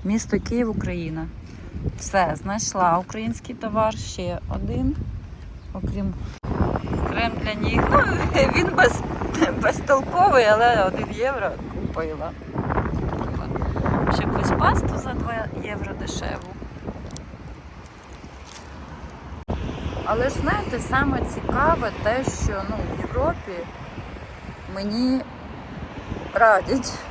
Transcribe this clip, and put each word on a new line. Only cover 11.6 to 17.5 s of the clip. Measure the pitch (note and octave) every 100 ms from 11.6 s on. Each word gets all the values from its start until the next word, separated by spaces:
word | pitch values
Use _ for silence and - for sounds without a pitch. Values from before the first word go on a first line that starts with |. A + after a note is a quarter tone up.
| -
купила. | - - - D#3+ D#3 D#3 - - - - - - - - - - - - - - - - - -
Ще | -
якусь | - - - -
пасту | E4 A#4 - -
за | C4
два | A#3+ A#3 A#3 G#3+ G#3
євро | G3+ G#3 G3+ F#3
дешеву. | F#3 - - - - - - - - - - - - - -